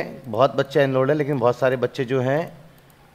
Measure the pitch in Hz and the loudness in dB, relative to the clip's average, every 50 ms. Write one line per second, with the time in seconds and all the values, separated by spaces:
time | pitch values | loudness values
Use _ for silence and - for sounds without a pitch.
0 | - - - - - 127 107 110 131 - - 139 139 - - 156 139 135 135 131 | 2 0 -8 -14 -10 -6 0 2 2 2 2 0 -4 0 2 2 2 2 2 2
1 | 131 131 151 156 147 135 147 131 110 120 123 - 135 131 131 127 120 123 - - | 2 2 0 0 0 -2 0 0 2 0 2 2 0 0 0 0 -2 -4 -4 -6
2 | 131 113 135 135 123 131 139 156 175 - - - - - - - _ - - _ | -4 -2 0 0 0 0 0 -2 -2 -6 -10 -18 -20 -20 -20 -20 _ -20 -20 _
3 | - - _ | -20 -20 _